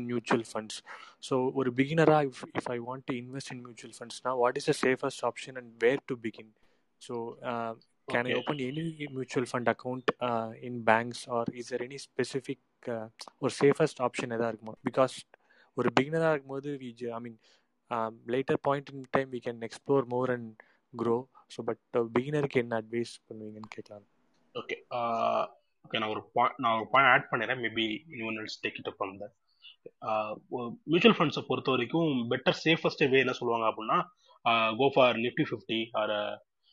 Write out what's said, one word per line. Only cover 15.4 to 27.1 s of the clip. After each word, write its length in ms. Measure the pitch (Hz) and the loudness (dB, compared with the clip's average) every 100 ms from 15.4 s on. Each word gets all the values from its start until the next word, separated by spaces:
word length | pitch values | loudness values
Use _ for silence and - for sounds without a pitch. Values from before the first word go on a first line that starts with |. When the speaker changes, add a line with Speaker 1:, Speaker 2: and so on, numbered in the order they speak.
| _ _ _ - | _ _ _ -2
Speaker 1:
ஒரு 140 | 123 117 | 2 2
beginner-ஆ 300 | 139 160 160 | 2 2 2
இருக்கும்போது, 360 | 151 135 135 143 139 | 2 -2 -8 -6 -8
we 60 | 127 117 | -10 -10
ju-, 120 | 120 117 | -8 -8
I 40 | 120 | -10
mean, 100 | 113 _ _ _ _ _ | -14 _ _ _ _ _
um, 240 | 120 113 113 123 127 | -4 -4 -6 -2 -2
later 200 | 135 156 143 | 0 0 0
point 200 | 143 135 | -2 -4
in 80 | 139 127 139 | -14 -2 -2
time, 140 | 135 123 | -2 -6
we 60 | 123 | -6
can 100 | 117 113 | -8 -10
explore 340 | - - 139 120 123 | -8 2 2 2 0
more 120 | 127 123 | 0 -2
and 120 | 113 110 _ _ _ | -6 -14 _ _ _
grow. 280 | 120 117 117 135 _ _ | -2 2 2 -2 _ _
So, 120 | - 117 | -8 -6
but, 100 | 107 _ 123 | -6 _ 0
uh, 80 | 117 117 | 2 0
beginner-க்கு 420 | 135 151 143 131 120 | 0 0 2 0 0
என்ன 100 | 113 | -2
அட்வைஸ் 300 | 110 117 113 - - | -2 -4 -4 -8 -16
பண்ணுவீங்கன்னு 460 | 110 107 107 107 - | -14 -12 -14 -14 -14
கேட்கலாம். 300 | - 104 101 _ _ _ _ 123 | -14 -20 -20 _ _ _ _ -12
Speaker 3:
ஓகே. 160 | - - - | -8 -10 -6
ஆ, 80 | 123 117 113 113 110 107 - _ _ - | -4 0 2 2 2 -2 -8 _ _ -6
ஓகே, 100 | 117 | -4
நான் 100 | 107 | -2
ஒரு 220 | 104 - | -4 -2
பாய்-, 220 | 123 120 - | 2 2 2
நான் 200 | 120 113 | 0 0
ஒரு 120 | 104 | 4
பாயிண்ட் 220 | 131 135 | 6 8